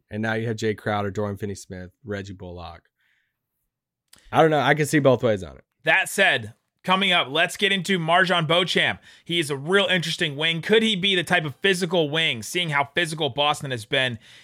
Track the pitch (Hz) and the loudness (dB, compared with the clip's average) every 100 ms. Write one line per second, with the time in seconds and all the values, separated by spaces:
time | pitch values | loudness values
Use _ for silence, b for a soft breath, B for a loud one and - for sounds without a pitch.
0 | _ 107 113 113 113 110 110 107 113 104 | _ -6 -4 -2 -4 -2 -4 -2 -2 -2
1 | 101 98 104 98 101 95 - 92 90 _ | -2 -4 -4 -4 -8 -10 -14 -16 -16 _
2 | - 101 98 95 90 87 85 85 _ _ | -10 -10 -10 -14 -14 -14 -14 -16 _ _
3 | _ _ _ _ _ _ _ _ _ _ | _ _ _ _ _ _ _ _ _ _
4 | _ b b 120 160 151 131 151 143 151 | _ b b 2 4 4 2 2 2 4
5 | 135 117 120 101 80 65 _ _ 156 180 | 4 4 2 0 -4 -18 _ _ 0 2
6 | 180 - 190 135 107 - _ _ - 190 | 0 2 2 2 -4 -16 _ _ 0 2
7 | 196 175 127 151 175 - 196 196 170 185 | 4 2 2 0 -2 0 0 0 0 0
8 | 160 175 180 175 156 170 180 185 139 98 | 2 2 4 0 2 0 2 0 0 -2
9 | b b - 170 147 139 147 196 190 180 | b b -4 -4 -2 -6 0 2 2 0
10 | 160 156 165 139 160 165 175 220 220 196 | -2 -4 -4 -2 -2 -2 2 2 4 0
11 | 196 185 170 180 151 - 196 180 180 180 | 0 0 2 0 0 -2 0 0 0 0
12 | 147 160 160 120 104 180 170 143 139 175 | 0 0 -2 -4 -6 -4 -2 0 0 -2
13 | 165 156 147 143 147 147 143 123 - 139 | -4 -2 -2 0 0 0 -4 -8 -2 0
14 | 127 117 B B | 0 -4 B B